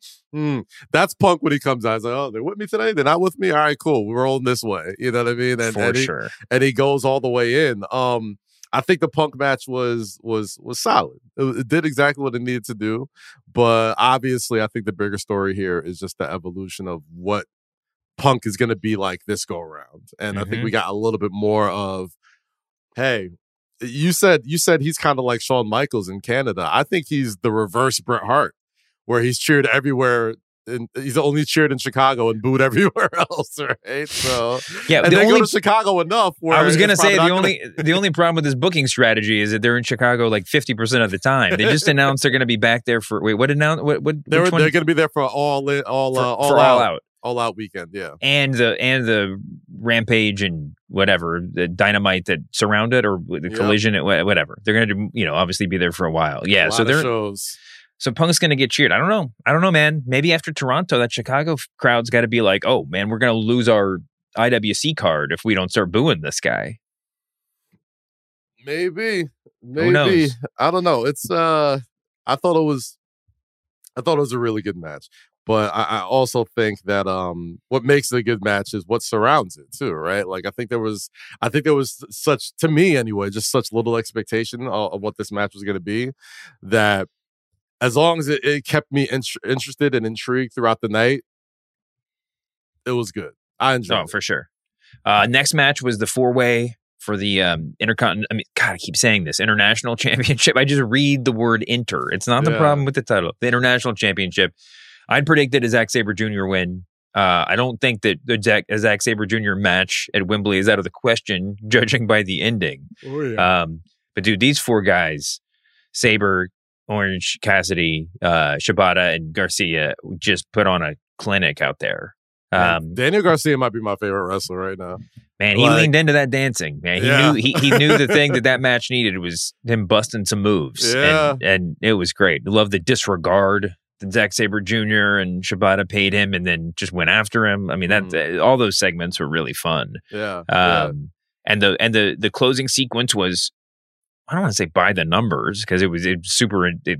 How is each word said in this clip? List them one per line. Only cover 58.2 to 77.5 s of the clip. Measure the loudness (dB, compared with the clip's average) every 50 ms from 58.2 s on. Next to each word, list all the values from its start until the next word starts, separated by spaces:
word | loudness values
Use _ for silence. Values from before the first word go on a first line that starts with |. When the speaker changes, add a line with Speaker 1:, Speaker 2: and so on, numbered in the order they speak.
| 2 2 2 2
Speaker 2:
gonna | 2 0 2 2
get | 0 0
cheered. | 0 2 2 2
I | 2 2
don't | 2 2
know. | 0 0 -2 -4 -8 _ -2
I | 0 2
don't | 2
know, | 4 4
man. | 4 4 4 4 2 0 -4
Maybe | -2 0 0 2 2 0
after | 0 -2 -6 -8
Toronto, | -6 -2 -2 0 0 0 0 2 2
that | 2 0 -2
Chicago | -6 -6 -2 -2 -2 0 -2 -4
f-, | -4 -6 -12 _ 0
crowd's | 2 2 2 2 2 2
gotta | 2 2 2 2
be | 2 2
like, | 4 4 2 2 2
"Oh, | 2 0 0 0 -2
man, | -4 -4 -4 -4
we're | -2 0
gonna | 0 2 2
lose | 2 0 0 2 2 4 4
our | 4 4 4 2 -2 -4 -8 _ _ _ _ _ -4 0
I | 0 2
W | 2 2 0 -2 -4
C | -2 -2 -4 -4
card | 0 0 0 0 0 -2 -4
if | -6 -4 -2
we | 0 0
don't | 0 0 -2
start | 0 0 0 0
booing | 0 0 2 2 0 -2
this | -4 -6 -6 -4
guy." | -2 -2 -2 -2 -4 -8 -10 -14 _ _ _ _ _ _ _ _ _ _ _ _ _ _ _ _ _ _ _ _ _ _ _ _ _ _ _ _ _ _ _ _ _ _ _ _ -12
Speaker 1:
Maybe. | -8 -6 -4 -4 -4 -4 -4 -4 -4 -2 -2 -4 -6 _ _ _ _ _ _
Speaker 2:
Who | -18 -10 -4 0 2 4
knows? | 4 6 4 4
Speaker 1:
Maybe. | 4 4 4 2 0 -4 -10 -10 _ 0
I | 2 2
don't | 2 2 2
know. | 2 2 2 2
It's, | -2 -4 -4 -4 -4
uh, | -2 0 2 2 2 2 2 2 0 -2 -4 _ _ _ _ _ _ _ -4
I | -2 -2
thought | 0 2 2 2 2
it | 2
was, | 2 0 -2 -6 -12 -18 _ _ _ _ _ _ _ _ _ _ _ _ _ _ _ _ _ _ -18 -12
I | -6
thought | -2 0 0 0
it |
was | 0 0 -2
a | -2
really | -2 -2 -2 -2
good | -4 -6 -8 -8
match. | -10 -14 -16 -16 -18 -20 _ _ _ _ _ _ _
But | 0 2 2 2 0 0
I, | -2 -2
I | -2 -2 -4
also | -4 0 0 0 2 2 0 -4 -4
think | -4 -2 -2 -2 0 -2 -4 -4
that, | -2 0 0 0
um, | 0 -2 -4 -4 -6 -6 -8 -10 -12